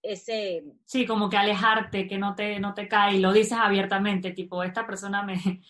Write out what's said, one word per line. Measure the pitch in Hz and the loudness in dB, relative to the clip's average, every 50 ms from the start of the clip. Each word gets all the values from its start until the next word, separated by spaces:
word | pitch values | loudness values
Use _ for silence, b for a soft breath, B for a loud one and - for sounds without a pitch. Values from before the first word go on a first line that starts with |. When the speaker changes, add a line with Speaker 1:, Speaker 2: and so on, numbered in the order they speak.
Speaker 1:
ese | - - 196 180 - - 220 220 208 190 175 160 147 147 - _ _ | -10 -8 -8 -8 -8 -6 -6 -4 -4 -4 -6 -6 -8 -12 -18 _ _
Speaker 2:
Sí, | - - 254 240 | -4 -2 -2 0
como | 208 220 208 208 196 | 0 0 0 0 2
que | 208 | 2
alejarte, | 202 202 214 202 185 220 220 220 226 214 - - 196 190 190 | 2 2 2 2 2 4 4 4 2 0 -2 -4 -4 -4 -4
que | 196 | -4
no | 196 202 202 190 | -4 -4 -4 -4
te, | 208 208 208 208 202 | -4 -4 -4 -4 -4
no | 202 202 | -4 -6
te | 196 214 202 202 | -6 -8 -4 0
cae, | 220 208 202 202 196 | 2 4 4 4 4
y | 190 | 4
lo | 185 185 | 4 6
dices | 202 214 214 214 240 226 | 6 6 4 4 2 2
abiertamente, | 220 202 196 196 190 190 196 196 202 208 196 180 180 185 | 2 2 2 2 2 2 0 0 2 2 0 -2 -2 -4
tipo, | 180 190 185 - 180 180 | -8 -8 -10 -8 -6 -4
"Esta | 180 185 180 170 220 | -4 -4 -4 -6 -6
persona | 214 196 190 196 196 202 202 | -6 -8 -10 -6 -4 -4 -4
me, | 202 196 185 | -4 -4 -4
<laughs> | 180 - 190 185 - b | -2 -2 -2 -4 -4 b